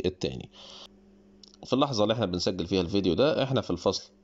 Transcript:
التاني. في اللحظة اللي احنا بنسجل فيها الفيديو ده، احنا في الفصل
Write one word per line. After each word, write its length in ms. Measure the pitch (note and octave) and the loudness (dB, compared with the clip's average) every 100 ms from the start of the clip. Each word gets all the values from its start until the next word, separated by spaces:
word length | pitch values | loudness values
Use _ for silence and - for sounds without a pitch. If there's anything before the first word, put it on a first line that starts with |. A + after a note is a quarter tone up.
| - | -2
التاني. 440 | - C#2+ C2 - - - - - - - - - - - - - | -2 -6 -6 -12 -18 -20 -20 -20 -20 -20 -20 -20 -20 -20 -20 -2
في 80 | |
اللحظة 300 | B2 C#3+ A2+ | 0 0 2
اللي 100 | G#2+ | 2
احنا 120 | A2+ G2 | 2 0
بنسجل 420 | F2+ A2 F#2 E2 | 0 -2 -2 0
فيها 140 | F#2 | 0
الفيديو 320 | E2+ G2+ F#2 | 2 2 2
ده، 300 | E2 C#3+ - | 4 2 2
احنا 180 | C3 C3 | 0 0
في 80 | - | -2
الفصل 420 | E2+ G#2 F#2 - _ | -2 0 -2 -8 _